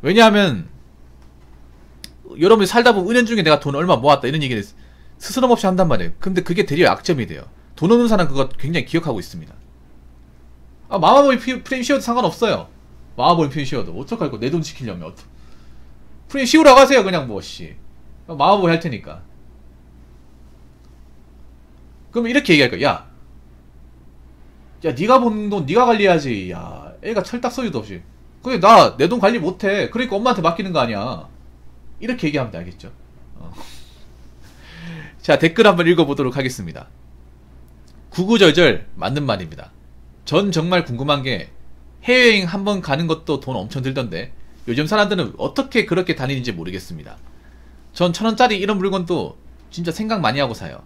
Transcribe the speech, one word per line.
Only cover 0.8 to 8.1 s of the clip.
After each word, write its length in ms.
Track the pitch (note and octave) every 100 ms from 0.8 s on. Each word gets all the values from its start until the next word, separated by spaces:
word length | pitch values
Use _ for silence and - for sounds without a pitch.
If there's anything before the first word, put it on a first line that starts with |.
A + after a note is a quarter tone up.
| - _ - - - - - - - - - - - - - -
여러분이 260 | E3+ A3 F#3
살다 260 | A#3 A#3+
보면 160 | G#3 F3+
은연중에 320 | A#3+ A3+ A3+
"내가 180 | D#3+ D3
돈 140 | D3
얼마 220 | C#3 F3+ C#3
모았다." 300 | C3+ C#3+ A#2+
이런 140 | D3+
얘기를 220 | C#3 A2+ G2+ - - - - -
스스럼 320 | - - B3+
없이 160 | A#3 G3
한단 200 | F#3 F3+
말이에요. 240 | A2+ E3 -
근데 240 | F#3+ F#3
그게 220 | F3+ F3 -
되려 200 | C#3+ D3
약점이 400 | F#2 - C3 G2
돼요. 160 | D2+ C2+ - - -
돈 160 | E3
없는 160 | A#3
사람 200 | A#3+